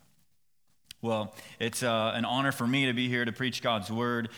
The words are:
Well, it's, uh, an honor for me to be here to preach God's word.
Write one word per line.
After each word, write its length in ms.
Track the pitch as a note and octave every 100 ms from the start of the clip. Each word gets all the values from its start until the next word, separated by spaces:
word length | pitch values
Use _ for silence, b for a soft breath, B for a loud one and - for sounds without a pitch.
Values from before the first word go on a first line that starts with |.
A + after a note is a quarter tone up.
| _ _ _ _ _ _ _ _ _ -
Well, 320 | A2+ A2 G#2 B B B
it's, 200 | A2+ -
uh, 300 | B2 A2+ A2
an 120 | A2+ A2+
honor 260 | B2+ C#3
for 160 | - A#2+
me 200 | C3+ C3+
to 60 |
be 140 | A#2+ B2
here 160 | B2
to 80 | A#2
preach 300 | G#2 B2+ A#2+
God's 280 | B2 A2 F#2+
word. 380 | A2+ A#2+ A#2+ A2